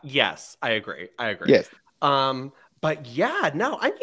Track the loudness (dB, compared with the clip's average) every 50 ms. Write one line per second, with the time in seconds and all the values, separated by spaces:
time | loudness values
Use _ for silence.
0 | -10 -4 0 2 2 2 0 -4 -12 -16 -12 -6 -2 -2 -2 -2 -2 -6 -10 -12
1 | -12 -14 -10 -6 -4 -4 -4 0 4 6 6 6 6 2 -10 -20 _ _ _ -2
2 | 2 2 4 4 2 2 0 -2 -6 -10 -14 _ -20 _ _ _ -2 -2 -2 -4
3 | -6 -8 -4 -2 -2 0 0 0 0 0 0 0 -2 -2 -2 0 -2 -2 -2 -2